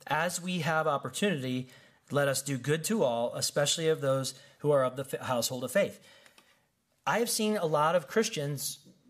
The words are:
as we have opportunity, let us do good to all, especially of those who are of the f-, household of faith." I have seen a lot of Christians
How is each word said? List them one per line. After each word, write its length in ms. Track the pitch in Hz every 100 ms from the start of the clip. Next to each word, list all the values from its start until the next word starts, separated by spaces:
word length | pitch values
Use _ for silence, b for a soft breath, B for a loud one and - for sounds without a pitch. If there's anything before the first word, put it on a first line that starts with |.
| -
as 340 | 151 175 175
we 200 | 180 180
have 260 | 156 160 156
opportunity, 840 | 143 127 - 202 156 127 127 127 B B B -
let 160 | 139 139
us 140 | 135
do 140 | - 135
good 280 | 117 160
to 180 | 160 220
all, 320 | 139 117 120
especially 540 | 143 - - 147 - 160
of 120 | 156
those 340 | 139 135 131 - B B
who 120 | 147
are 140 | 143
of 120 | 127 127
the 80 |
f-, 220 | 139 - 123
household 380 | 123 - 127
of 80 | 123
faith." 260 | 196 160 - B B B B B B B _ _ _
I 140 | - 185
have 120 | 233
seen 260 | - 214 214
a 100 | 170
lot 300 | 151 156 175
of 100 | -
Christians 720 | 220 220 151 143 139 - - - - _